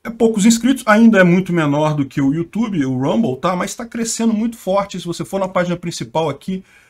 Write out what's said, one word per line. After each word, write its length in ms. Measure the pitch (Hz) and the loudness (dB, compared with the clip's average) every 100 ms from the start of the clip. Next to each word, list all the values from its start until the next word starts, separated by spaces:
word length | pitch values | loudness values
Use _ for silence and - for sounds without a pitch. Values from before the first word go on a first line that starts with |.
é 80 | 233 | -10
poucos 340 | - 226 220 220 | 0 2 4 4
inscritos, 380 | 233 254 269 - | 4 2 0 2
ainda 340 | 214 226 196 | 6 6 6
é 40 | |
muito 280 | 180 185 185 | 6 4 2
menor 440 | 175 151 143 156 147 | 0 0 0 0 0
do 100 | 135 | -2
que 160 | 147 | 0
o 100 | 135 | 0
YouTube, 540 | 160 170 202 226 180 131 | 0 -4 -4 -2 -2 -2
o 100 | 127 | -2
Rumble, 420 | 139 220 226 - | 0 0 0 -2
tá? 180 | 180 180 | -2 -2
Mas 180 | 208 | -4
tá 140 | - 233 | -8 -10
crescendo 460 | 233 226 - 226 | -8 -6 -2 -2
muito 220 | 208 233 226 | 0 -4 -6
forte. 440 | 190 196 196 185 | -4 -2 -4 -8
Se 80 | 170 | -8
você 180 | 170 160 | -8 -6
for 140 | 196 | -6
na 80 | 190 | -4
página 280 | 190 180 175 | -2 -2 -4
principal 540 | 170 - 135 156 160 | -8 -10 -6 -4 -4
aqui, 340 | 131 - 190 - _ | -6 -8 -10 -10 _